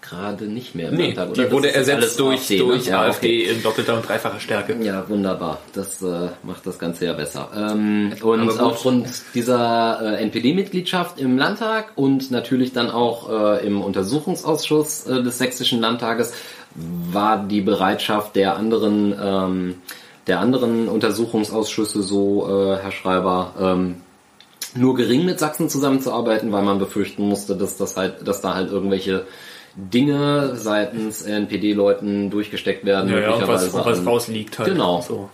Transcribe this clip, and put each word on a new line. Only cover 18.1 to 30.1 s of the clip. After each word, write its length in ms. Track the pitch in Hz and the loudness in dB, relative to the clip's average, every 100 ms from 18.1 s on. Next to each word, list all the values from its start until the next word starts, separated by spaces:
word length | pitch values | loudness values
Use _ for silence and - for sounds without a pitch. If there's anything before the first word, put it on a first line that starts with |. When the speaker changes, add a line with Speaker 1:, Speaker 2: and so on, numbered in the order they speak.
| 107 101 98 | -2 0 2
Speaker 1:
der 180 | 98 92 | 2 2
anderen, 560 | 110 113 107 104 101 101 | 0 2 2 4 2 0
ähm, 540 | 101 95 95 92 90 90 - - - - - | 0 0 0 0 -4 -6 -14 -18 -18 -12 -2
der 100 | 90 | 2
anderen 480 | 107 127 120 117 110 | 2 2 2 2 2
Untersuchungsausschüsse 1120 | 107 107 101 117 113 104 110 107 - 107 107 | 2 0 0 0 0 0 -2 -2 -2 -2 -2
so, 440 | 92 101 101 101 92 | 0 2 2 2 2
äh, 300 | 98 98 95 | 2 2 0
Herr 120 | 98 | -4
Schreiber, 640 | - 95 92 92 92 90 95 | -6 0 2 2 0 -2 0
ähm, 360 | 95 92 92 90 - _ _ _ - _ - 123 | 2 2 0 -4 -14 _ _ _ -20 _ -10 2
nur 180 | 127 | 2
gering 300 | 131 110 127 | 4 2 4
mit 160 | 180 175 | 2 0
Sachsen 280 | 151 - 160 | -2 -2 -2
zusammenzuarbeiten, 840 | 135 143 135 131 113 117 110 113 | 0 2 2 0 -2 0 0 2
weil 100 | 101 | 2
man 160 | 101 98 | 2 2
befürchten 480 | 98 107 95 - 101 | 0 -2 -4 -2 0
musste, 280 | 98 - 95 | 0 -2 -4
dass 200 | 95 - | -4 -4
das 200 | 98 - | -4 -2
halt, 320 | 95 - 90 | -4 -4 -4
dass 120 | - | -2
da 140 | 95 | -2
halt 160 | 90 90 | -2 -2
irgendwelche 540 | 98 98 95 98 95 - - - - - - | -2 0 0 0 -2 -4 -16 -20 -20 -20 -16
Dinge 800 | 95 120 143 | -2 2 2